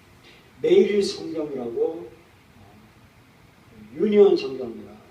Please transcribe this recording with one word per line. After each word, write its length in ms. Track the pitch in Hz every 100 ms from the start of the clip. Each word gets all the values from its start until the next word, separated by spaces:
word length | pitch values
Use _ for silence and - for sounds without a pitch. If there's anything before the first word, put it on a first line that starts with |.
| - - - - - -
매일 440 | 156 190 208 208
성경이라고, 1040 | - - 160 160 147 131 117 117 160 165 175 - - - - -
어, 160 | - - - - - - - _ - _ - 220 214
유니온 420 | 139 208 208 196 175
성경이라, 640 | 135 131 117 107 104 107 -